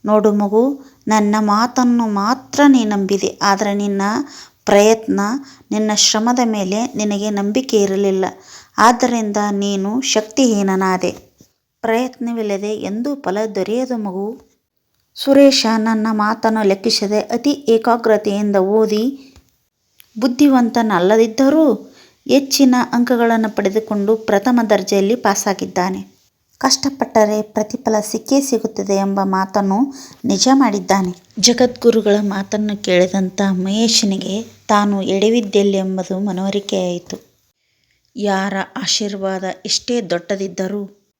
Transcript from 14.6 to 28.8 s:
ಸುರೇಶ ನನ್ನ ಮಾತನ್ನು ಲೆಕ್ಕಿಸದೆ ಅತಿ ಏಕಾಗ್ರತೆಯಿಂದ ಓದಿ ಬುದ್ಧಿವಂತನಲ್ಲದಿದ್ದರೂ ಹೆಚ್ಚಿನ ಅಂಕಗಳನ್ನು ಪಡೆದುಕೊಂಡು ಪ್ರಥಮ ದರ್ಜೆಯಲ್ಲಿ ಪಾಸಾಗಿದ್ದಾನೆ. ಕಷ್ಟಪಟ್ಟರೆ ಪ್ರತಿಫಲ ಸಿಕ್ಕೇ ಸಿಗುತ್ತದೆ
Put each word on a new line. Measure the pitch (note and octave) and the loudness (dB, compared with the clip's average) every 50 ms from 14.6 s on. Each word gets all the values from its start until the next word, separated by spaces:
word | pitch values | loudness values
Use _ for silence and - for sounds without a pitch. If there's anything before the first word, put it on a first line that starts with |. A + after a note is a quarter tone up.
| _ _ _ _ _ _ _ _ _ _ _ | _ _ _ _ _ _ _ _ _ _ _
ಸುರೇಶ | - - C#4 C#4 C#4 C#4+ C#4 C4 - - A3 A3+ | -6 0 4 6 8 8 6 6 2 0 0 -2
ನನ್ನ | A3 A3 A3+ A3+ A3 G#3+ A3+ | 0 0 0 0 0 -2 -2
ಮಾತನ್ನು | A3 G#3+ G#3 G#3+ A3+ A3 - A3+ A3 A3 G#3+ | 0 0 0 0 -2 0 0 0 0 2 2
ಲೆಕ್ಕಿಸದೆ | G3 G3 G3 - A#3 A3 - G#3 G3 G#3+ G#3+ | 2 0 2 0 -2 -2 0 -2 -2 -2 -2
ಅತಿ | - - A#3 A#3+ - C#4+ | -2 -2 -6 -2 -2 -2
ಏಕಾಗ್ರತೆಯಿಂದ | C#4+ - - - A3+ A3+ A3+ B3 A#3 A#3+ A3+ A3+ G#3+ G#3 G#3+ G#3+ G3 G3+ G#3 G#3 G3+ | -2 -2 2 2 2 2 4 2 0 2 2 2 2 2 0 -2 -4 -2 -2 0 0
ಓದಿ | G3 F#3 G3 G#3 A3 A3 G3+ G#3 G#3+ A3+ C4+ C#4 - - - _ - _ _ _ _ _ _ _ _ _ _ _ _ - _ _ A3 | 0 0 2 2 2 2 2 0 -2 -2 -2 -4 -6 -18 -20 _ -20 _ _ _ _ _ _ _ _ _ _ _ _ -20 _ _ -2
ಬುದ್ಧಿವಂತನಲ್ಲದಿದ್ದರೂ | A3+ C4+ B3 A#3+ D4 C#4+ C4+ B3+ A#3+ A3+ - A#3+ A3+ A3 G3+ E3+ F3 F#3+ G#3+ A3 A#3 A3+ A3 - C4+ C4+ D4+ D#4+ D#4+ C#4 G#3+ - - - - - - _ _ _ _ - | -2 -2 2 4 4 4 6 4 4 2 2 0 0 2 2 2 4 4 4 4 4 2 2 2 2 4 4 4 4 4 2 0 -4 -18 -20 -20 -20 _ _ _ _ 2
ಹೆಚ್ಚಿನ | B3 C#4+ C#4 C4+ - - C#4 B3+ B3 B3 A#3+ B3 | 2 2 2 0 0 2 4 4 4 2 0 0
ಅಂಕಗಳನ್ನು | B3 A#3+ A#3+ B3 B3+ A#3 A#3 A3+ A3+ A3+ A3 G#3+ G#3+ | 0 0 2 2 2 2 2 2 2 0 0 -2 -2
ಪಡೆದುಕೊಂಡು | - G3+ G3 G3 A3 A3 - G#3+ G#3 G3+ G3+ A3+ | -2 -2 0 -2 -2 -4 -2 -4 -2 0 0 0
ಪ್ರಥಮ | A3 A3 - G#3 G3+ - B3 B3 A#3+ A3+ G#3 | 0 2 0 0 2 2 2 2 2 4 2
ದರ್ಜೆಯಲ್ಲಿ | G#3+ F#3+ F#3 F#3+ G3+ G3 F#3+ G3 A#3 | 2 0 2 0 0 0 2 2 0
ಪಾಸಾಗಿದ್ದಾನೆ. | A#3+ - G#3 G3+ G3+ G3+ G#3+ F#3+ G3 F#3+ F#3 - F#3 F3+ F#3+ F#3+ G3 G3 - _ _ _ _ _ _ _ _ _ _ | 0 0 0 0 0 -2 -2 -4 -4 -6 -6 -2 -2 -2 -2 -4 -8 -10 -16 _ _ _ _ _ _ _ _ _ _
ಕಷ್ಟಪಟ್ಟರೆ | - C4 C4 - - C#4 C4+ - B3 - - A3 G#3+ G#3 G#3+ G#3+ | -2 -2 -2 -2 -4 -8 -4 -4 -6 0 2 2 2 2 2 -4
ಪ್ರತಿಫಲ | G#3+ - - G#3+ G#3 G#3+ - - - A3 A3 G#3+ | -4 -4 -4 -6 -4 -4 -8 -6 -4 -2 -2 -2
ಸಿಕ್ಕೇ | G#3 - - A3 - - C4+ C#4+ | -4 -4 -8 -10 -2 0 0 0
ಸಿಗುತ್ತದೆ | C#4 C#4 B3+ A3 A3 G#3+ - - | 2 0 -4 -2 -4 -6 -6 -6